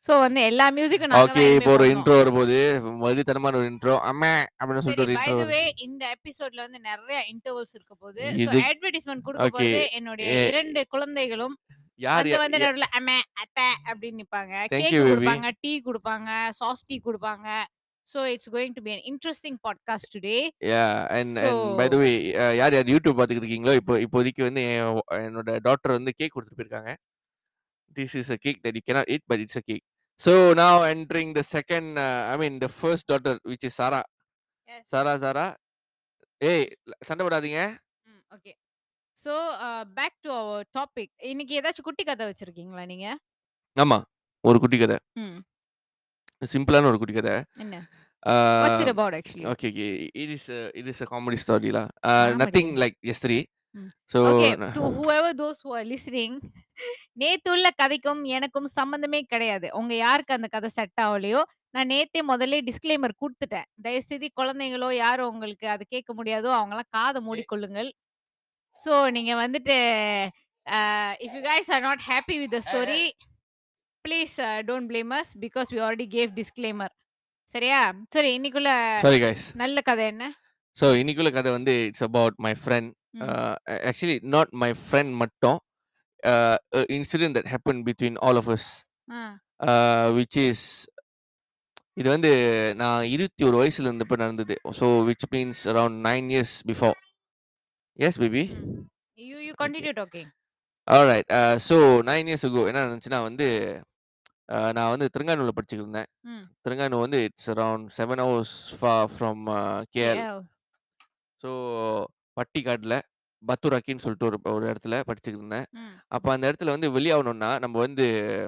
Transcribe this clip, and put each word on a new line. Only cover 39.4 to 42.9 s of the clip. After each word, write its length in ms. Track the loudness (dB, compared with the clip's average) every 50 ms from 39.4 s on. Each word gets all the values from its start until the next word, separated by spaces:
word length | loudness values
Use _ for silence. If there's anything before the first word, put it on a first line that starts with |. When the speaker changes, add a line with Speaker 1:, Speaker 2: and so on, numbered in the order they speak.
| -4 -6
Speaker 1:
uh, 340 | -8 -8 -10 -10 -10 -10 -12 -12 -6
back 180 | -6 -6 -6 _ _
to 80 | _ -8
our 340 | -8 -8 -6 -6 -8 -10 -10 _ _ -8
topic. 300 | -8 -8 _ -14 -14 -14 _ _
இன்னைக்கு 440 | -14 -12 -10 -10 -10 -6 -6 -4
ஏதாச்சும் 200 | -2 -4 -6 -4
குட்டி 220 | -10 -12 -10 -8 -6
கதை 240 | -6 -6 -6 -6 -10
வச்சிருக்கீங்களா 580 | -10 -12 -18 -18 -18 -18 -18 -16 -14 -14 -14
நீங்க? 340 | -14